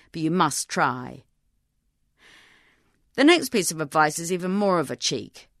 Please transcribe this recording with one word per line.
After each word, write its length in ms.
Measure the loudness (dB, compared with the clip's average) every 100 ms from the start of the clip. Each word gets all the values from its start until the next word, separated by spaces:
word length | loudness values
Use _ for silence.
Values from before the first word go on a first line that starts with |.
| _
but 80 | -6
you 100 | -2
must 380 | 0 0 -2 -6
try. 540 | -2 -2 -2 -10 -18 -20 _ _ _ _ _ _ _ _ _ -20 -20 _ _ _ _ _ _ _
The 100 | 2
next 240 | 6 6 2
piece 220 | -2 -2
of 100 | -4
advice 380 | -2 2 2 0
is 120 | -4
even 220 | -4 -2
more 280 | 0 2 0
of 100 | -2
a 60 | -4
cheek. 520 | -6 -6 -8 -18 -20 _